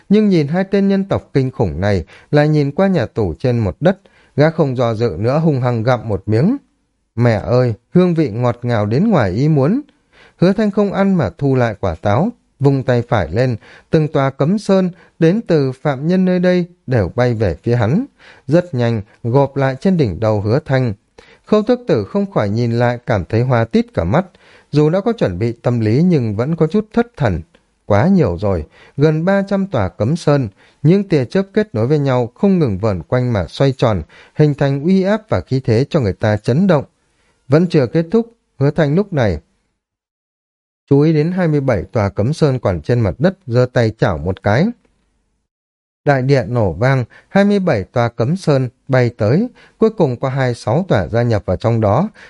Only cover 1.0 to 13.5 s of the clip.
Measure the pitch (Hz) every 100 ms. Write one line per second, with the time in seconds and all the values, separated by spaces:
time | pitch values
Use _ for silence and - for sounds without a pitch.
1 | 196 190 - 143 131 - 98 76 101 98
2 | 80 - - 147 151 151 139 143 196 180
3 | 110 - 98 78 127 120 101 - 170 196
4 | _ _ _ - 151 165 143 123 120 107
5 | 117 78 113 147 165 135 123 120 110 123
6 | 107 95 - 107 170 277 _ _ _ _
7 | _ - 120 107 - 120 123 107 _ 175
8 | 180 165 143 104 123 117 120 117 104 120
9 | 220 185 101 92 151 151 135 247 - _
10 | _ _ - - 170 202 214 202 202 190
11 | 196 185 110 - 139 131 120 104 95 87
12 | 104 104 202 - _ - 139 139 123 120
13 | 117 117 78 92 127